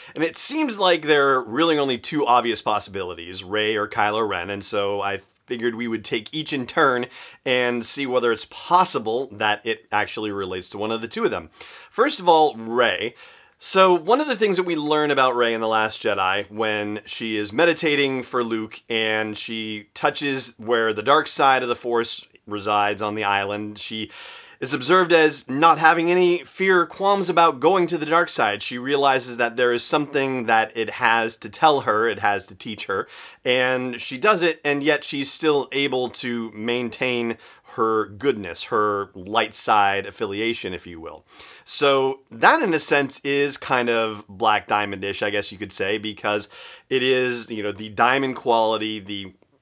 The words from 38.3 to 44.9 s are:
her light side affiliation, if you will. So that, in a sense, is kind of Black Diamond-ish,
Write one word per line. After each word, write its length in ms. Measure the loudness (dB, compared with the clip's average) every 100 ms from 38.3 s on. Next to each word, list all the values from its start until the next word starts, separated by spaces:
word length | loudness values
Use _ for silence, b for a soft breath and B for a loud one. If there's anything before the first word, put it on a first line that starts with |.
| -2 -6 -10
her 460 | -2 0 2 0 -6
light 400 | -12 -2 0 0
side 520 | -2 2 4 4 2 -4
affiliation, 680 | -6 -4 -2 -2 -2 -6
if 140 | -8 -12
you 140 | -16
will. 240 | -16 -16 B B B B -8
So 560 | 0 2 4 2 -2 _
that, 300 | 2 4 4
in 120 | 2
a 60 | -2
sense, 400 | 2 0 0 -4 -2
is 320 | 0 0 -4
kind 320 | -2 0 2
of 340 | 0 -2 -6 -14
Black 380 | -2 0 0 0
Diamond-ish, 540 | -2 -2